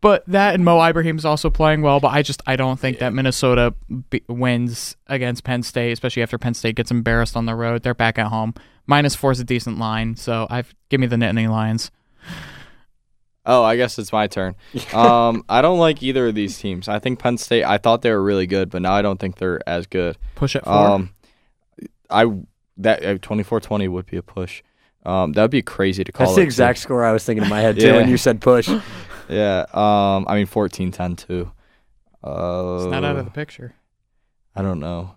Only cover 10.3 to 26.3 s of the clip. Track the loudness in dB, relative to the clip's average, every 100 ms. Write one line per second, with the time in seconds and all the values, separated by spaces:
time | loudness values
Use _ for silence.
10.3 | -4 -4 -6 -8 _ _ 0 0 0 0
11.3 | 0 0 0 -2 -4 -6 _ _ _ -18
12.3 | -16 -16 -20 -20 -20 _ _ _ _ _
13.3 | _ 2 4 4 2 0 -2 -4 -2 -2
14.3 | -2 -6 -6 -12 -12 -6 4 6 6 4
15.3 | 0 0 2 4 4 2 2 -2 0 0
16.3 | 0 -4 -4 -8 -8 -4 -4 -4 -2 -2
17.3 | -2 0 0 2 2 2 2 2 0 2
18.3 | 0 0 -2 -2 -4 0 0 0 -2 -6
19.3 | -4 -4 -4 -4 -6 -4 -4 -4 -4 -12
20.3 | -4 -4 -4 0 4 4 4 -2 _ _
21.3 | _ _ _ _ _ -20 _ _ 2 2
22.3 | 0 -10 _ _ -4 0 0 0 -4 -4
23.3 | -4 -2 -4 -2 -4 -2 -4 -8 -10 -10
24.3 | -10 -10 -12 _ _ _ _ -4 -2 0
25.3 | 2 2 2 -4 -2 -2 0 -6 0 4